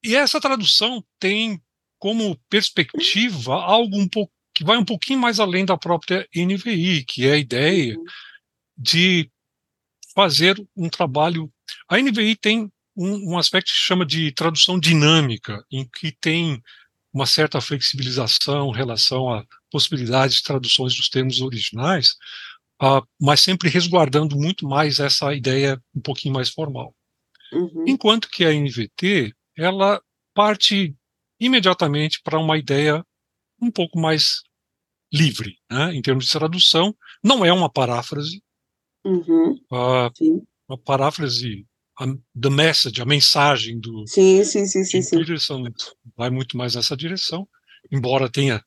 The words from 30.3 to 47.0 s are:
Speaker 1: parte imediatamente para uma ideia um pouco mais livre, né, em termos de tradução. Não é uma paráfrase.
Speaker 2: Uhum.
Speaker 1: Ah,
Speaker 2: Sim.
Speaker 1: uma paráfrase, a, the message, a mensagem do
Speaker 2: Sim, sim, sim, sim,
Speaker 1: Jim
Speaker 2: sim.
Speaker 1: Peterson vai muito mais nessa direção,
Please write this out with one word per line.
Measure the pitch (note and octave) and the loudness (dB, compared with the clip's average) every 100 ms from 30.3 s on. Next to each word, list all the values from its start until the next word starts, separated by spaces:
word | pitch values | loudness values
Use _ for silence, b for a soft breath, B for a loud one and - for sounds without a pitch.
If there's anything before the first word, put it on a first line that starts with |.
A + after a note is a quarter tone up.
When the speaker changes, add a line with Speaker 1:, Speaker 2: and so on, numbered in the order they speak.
Speaker 1:
parte | - G#3 G#3 - G3 F3+ C#3+ _ _ _ _ | 0 2 2 0 2 -2 -6 _ _ _ _
imediatamente | B3 B3+ F#3 F3+ D#3+ D3 D3+ - | 2 4 4 2 0 0 -2 -4
para | - D#3+ | -2 -2
uma | D#3+ D#3 | 0 0
ideia | C3 C#3 D3+ D3+ - _ _ _ _ _ | 0 0 2 0 -4 _ _ _ _ _
um | A#3+ | -4
pouco | G#3+ E3+ E3+ | -2 -2 0
mais | D#3+ D#3 - - _ _ _ _ _ _ _ | 0 2 0 -2 _ _ _ _ _ _ _
livre, | D3 D#3 A2 G#2 - _ | 0 0 0 -10 -12 _
né, | B2 E3 | -2 -2
em | D3+ | -2
termos | B2+ C3 | 0 0
de | B2+ | 0
tradução. | D#3 D#3 F3+ - E3 F#3+ - b b | -2 -2 2 4 4 2 -2 b b
Não | G#3 C4 | 2 4
é | F3 | 4
uma | F#3 E3 | 4 2
paráfrase. | - B2 A#2+ - D3 D3+ G3 _ _ _ _ _ _ | 0 0 -2 -4 -8 -8 -12 _ _ _ _ _ _
Speaker 2:
Uhum. | G3 F#3 E3 E3 E3 - _ | -2 -2 4 4 4 0 _
Speaker 1:
Ah, | B2 B2 B2+ A#2+ | -2 2 2 0
Speaker 2:
Sim. | - D#3+ F3 - _ _ | 0 2 2 -4 _ _
Speaker 1:
uma | C3 | -12
paráfrase, | - C3+ C#3 E3 C#3+ A#2 B2 G2+ G2+ _ _ - | -2 0 0 0 -4 -4 -6 -10 -16 _ _ -10
a, | C3 | -8
the | C#3 _ B2 C3+ | -8 _ -2 0
message, | C#3 D#3+ - C3 A2 | 4 4 2 -2 -4
a | |
mensagem | B2 C#3+ - D3+ C#3+ C3 A2+ A#2 | 0 2 4 4 4 4 -2 -8
do | A2+ A2 | -10 -12
Speaker 2:
Sim, | G#2+ - F#3+ F#3+ | -2 6 8 6
sim, | G3+ G#3 | 4 0
sim, | G3 F#3+ | -2 -2
sim, | F#3 F#3 | 0 -2
Speaker 1:
Jim | |
Speaker 2:
sim. | - E3 | 0 0
Speaker 1:
Peterson | D#3+ D#3+ - C3+ A#2+ A2 - _ A2+ | 0 -4 -4 -6 -8 -10 -16 _ -20
vai | - B2 | -8 -4
muito | C3 B2 B2 | -4 -4 -6
mais | B2 | -6
nessa | A#2+ - | -4 -4
direção, | C3+ | -4